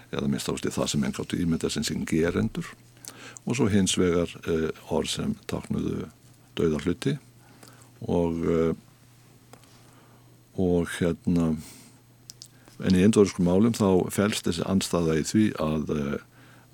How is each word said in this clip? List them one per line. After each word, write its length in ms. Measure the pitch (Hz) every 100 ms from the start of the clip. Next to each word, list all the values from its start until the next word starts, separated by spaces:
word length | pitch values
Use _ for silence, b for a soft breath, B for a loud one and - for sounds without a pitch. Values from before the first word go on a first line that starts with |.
| -
eða 160 | 71 71
minnst 180 | 67 -
ástu 200 | 65 -
það 180 | - 64
sem 120 | 73
menn 100 | 65
gátu 240 | - - -
ímyndað 320 | 87 82 -
sem 120 | -
sinn 220 | - - -
gerendur 600 | 80 82 90 110 - - - - B B B B B -
og 100 | 120
svo 120 | 117
hins 260 | 101 95 -
vegar, 320 | 90 85 85 - -
eh, 240 | 82 80 - -
orð 180 | 78 -
sem 260 | - - - -
táknuðu 640 | 80 - 82 80 - 82 - - - - -
dauða 260 | 85 76
hluti 380 | 73 87 135 147 - - B B B B B -
og, 320 | - 87 85 82 82
eh, 240 | 82 82 - - - - - - - _ - B B B B B B B - _ -
og 300 | 92 87 82
hérna, 720 | - 87 82 - 87 82 80 B B B B - - - - - B B -
en 140 | 95 92
í 80 |
indverskum 420 | 98 110 98 - 87
málum 280 | 92 117
þá 360 | 117 101 92 -
felst 340 | - 101 110 -
þessi 180 | 85 -
andstaða 540 | 95 - 87 85 80
í 40 |
því 300 | 73 110 107
að, 360 | - 78 78 71
eh, 280 | 78 71 71 - B B B B